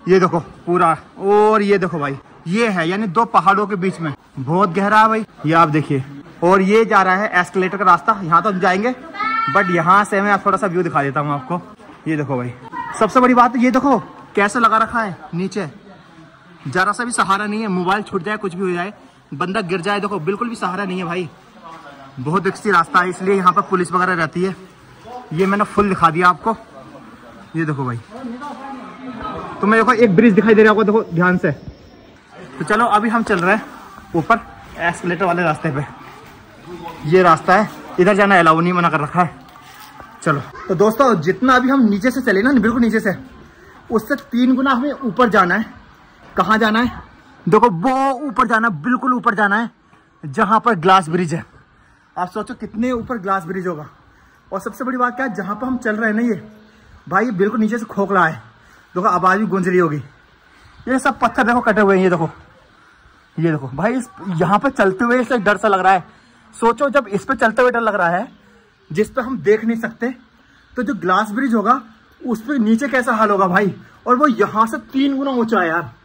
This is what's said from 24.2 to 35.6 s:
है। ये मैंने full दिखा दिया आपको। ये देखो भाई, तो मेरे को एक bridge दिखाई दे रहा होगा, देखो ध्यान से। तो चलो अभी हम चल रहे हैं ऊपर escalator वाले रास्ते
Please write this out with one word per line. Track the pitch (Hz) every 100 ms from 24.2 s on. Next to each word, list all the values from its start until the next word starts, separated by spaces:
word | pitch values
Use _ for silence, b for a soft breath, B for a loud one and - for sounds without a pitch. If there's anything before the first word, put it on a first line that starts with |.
| 160 175
है। | 190 160 - - - - 220 247 -
ये | 160 190
मैंने | 202
full | 202 - 202
दिखा | 185 165
दिया | 160 180
आपको। | 175 226 214 - - - - - - - - - 160
ये | 156
देखो | 139 127
भाई, | 117 - 233 247 247 285 262 269 262 - - 254 - - - - -
तो | 196
मेरे | 226
को | 226
एक | 226 233 170
bridge | 233
दिखाई | 180 220
दे | 214
रहा | 214
होगा, | 214
देखो | 202 220
ध्यान | - 170 180 180
से। | 170 135 - - - - - - _ - - -
तो | 165
चलो | 214 240
अभी | 208 226
हम | 226
चल | 226 185
रहे | 180 214
हैं | - - - - - 170
ऊपर | 147 226 - - - -
escalator | 170 170 175 170 190
वाले | 175
रास्ते | 165 156